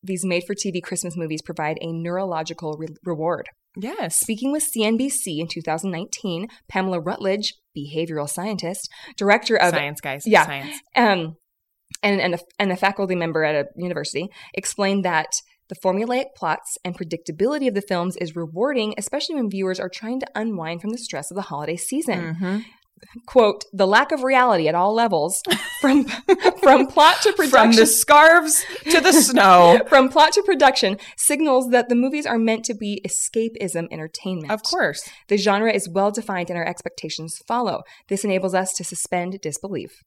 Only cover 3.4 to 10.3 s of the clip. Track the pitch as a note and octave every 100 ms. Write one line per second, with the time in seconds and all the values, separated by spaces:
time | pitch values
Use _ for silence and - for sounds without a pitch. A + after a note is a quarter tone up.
3.4 | - _ _ - G#3+ G4+ E3+ - - G#3+
4.4 | B3+ D4+ - A3+ G#3+ A3+ C#4 - - D3+
5.4 | E3 - E3 D#3+ G3 E3+ F#3 - G3+ E3
6.4 | G#3+ - _ F#3+ F#3+ F3 D#3 - G3 G3+
7.4 | G#3+ - _ - C#3+ D#3+ E3 D#3 C#3+ -
8.4 | F3+ F3+ E3 F#3+ - - - - G3+ F#3+
9.4 | - A3 F3 E3 C#3+ C#3+ C#3+ C#3 F3+